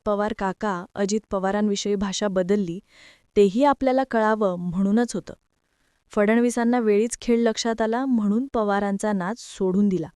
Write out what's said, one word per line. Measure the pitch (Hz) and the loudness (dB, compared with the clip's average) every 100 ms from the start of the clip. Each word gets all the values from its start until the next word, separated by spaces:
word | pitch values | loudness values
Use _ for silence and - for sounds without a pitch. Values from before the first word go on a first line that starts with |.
| - | -2
पवार | 202 208 220 | -2 -2 -4
काका, | 196 185 214 180 - - | -6 -4 -4 -4 -8 -4
अजित | 202 214 - | -2 -2 -4
पवारांविषयी | 196 190 202 214 202 202 202 | -4 -2 0 0 0 -2 -2
भाषा | 196 185 208 | -2 -2 -2
बदलली, | 185 180 208 185 175 _ _ - - _ - | 0 0 0 0 -6 _ _ -20 -20 _ 2
तेही | 202 202 | 4 4
आपल्याला | 285 269 262 262 262 | 2 2 2 0 0
कळावं | 226 214 220 202 175 | 0 2 2 0 -2
म्हणूनच | 175 175 196 214 240 202 | -4 -2 2 2 0 -4
होतं. | - - _ _ _ _ _ _ _ | -10 -18 _ _ _ _ _ _ _
फडणवीसांना | - 208 233 240 233 233 247 | 0 2 4 2 0 0 2
वेळीच | 220 202 233 - | 2 2 2 -4
खेळ | - 233 | 0 2
लक्षात | 233 220 233 226 | 2 0 -2 -2
आला | 220 226 269 | -2 -2 0
म्हणून | 233 208 214 269 | 0 2 0 -2
पवारांचा | 240 208 202 202 196 214 | -2 0 0 0 -2 -2
नाच | 202 175 165 | -2 -4 -8
सोडून | - - 190 185 208 | -12 -4 0 2 2
दिला. | 185 156 | 0 -4